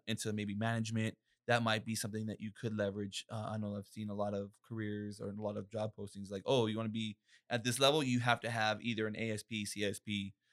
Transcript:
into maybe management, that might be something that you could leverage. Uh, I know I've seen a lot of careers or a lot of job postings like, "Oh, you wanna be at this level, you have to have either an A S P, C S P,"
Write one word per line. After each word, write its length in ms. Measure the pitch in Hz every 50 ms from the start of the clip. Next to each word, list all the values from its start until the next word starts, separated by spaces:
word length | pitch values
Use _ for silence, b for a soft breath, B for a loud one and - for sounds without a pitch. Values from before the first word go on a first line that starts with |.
| -
into 240 | 110 110 - - 110
maybe 240 | 107 107 104 104 101
management, 600 | 101 113 113 117 113 110 110 113 110 110 110 - - _ _ _ _ _
that 140 | - 120 117 117
might 220 | 113 110 110 -
be 100 | 110 110
something 320 | - - 107 104 110 110
that 120 | 107 101 -
you 120 | 101 110 - -
could 160 | - 113 110
leverage. 480 | 107 101 98 98 104 104 101 - - - -
Uh, 200 | 110 107 107 -
I 60 | 107
know 180 | 110 107 104 101
I've 100 | 101 98
seen 220 | - - 107 107 104
a 60 | 101
lot 180 | 104 101 104 101
of 180 | 101 101 101 - _ _
careers 520 | - 117 110 107 104 104 104 104 104 101 104
or 100 | 107 101
a 120 | 101 104
lot 160 | 107 104 104
of 120 | 104 98 95
job 220 | - 107 107 110 - -
postings 320 | 101 98 - 101 98 98
like, 120 | 101 98 -
"Oh, 200 | 120 127 123 113
you 100 | 110 107
wanna 120 | 110 113 110
be 280 | 107 110 110 107 104 - _ _ - - _ -
at 140 | - 120 107
this 140 | 123 113 127
level, 220 | 139 139 147 156
you 200 | 143 127 123 123
have 180 | 120 123 117 117
to 100 | - 117
have 320 | 117 113 110 110 107 -
either 240 | - 120 113 107 110
an 100 | 107 104
A 140 | - 113 113
S 120 | 107 104 -
P, 220 | - 117 107 104
C 180 | - - 104 104
S 160 | 101 101 -
P," 340 | - 110 104 101 98 98 - _ _ _